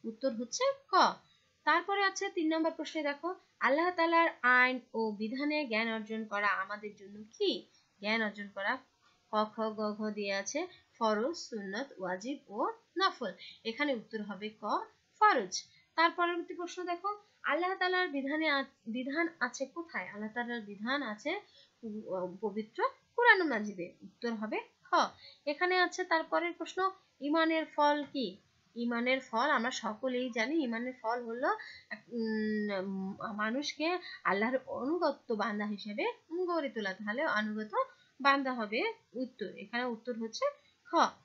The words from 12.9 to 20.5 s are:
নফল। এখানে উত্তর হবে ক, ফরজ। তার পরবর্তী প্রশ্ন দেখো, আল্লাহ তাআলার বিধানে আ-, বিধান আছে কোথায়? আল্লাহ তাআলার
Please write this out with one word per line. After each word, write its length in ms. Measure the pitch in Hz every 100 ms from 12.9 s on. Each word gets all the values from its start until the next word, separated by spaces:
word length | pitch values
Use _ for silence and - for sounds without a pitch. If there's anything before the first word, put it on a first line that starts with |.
| -
নফল। 340 | 381 359 220 - - -
এখানে 300 | 226 226 294
উত্তর 280 | 247 - 220
হবে 260 | 202 196 214
ক, 380 | 214 208 302 440 _ _ _
ফরজ। 460 | 427 330 202 - - _ _
তার 160 | - 339
পরবর্তী 440 | 330 349 349 339
প্রশ্ন 300 | 330 349 359
দেখো, 320 | 359 349 381 415 - _
আল্লাহ 320 | - 294 359
তাআলার 340 | 381 370 370 359
বিধানে 400 | 277 269 311 320
আ-, 160 | 277 269 _ -
বিধান 420 | 220 247 285 330 -
আছে 260 | 247 - 269
কোথায়? 420 | - 330 220 180
আল্লাহ 220 | 202 214
তাআলার 260 | 226 233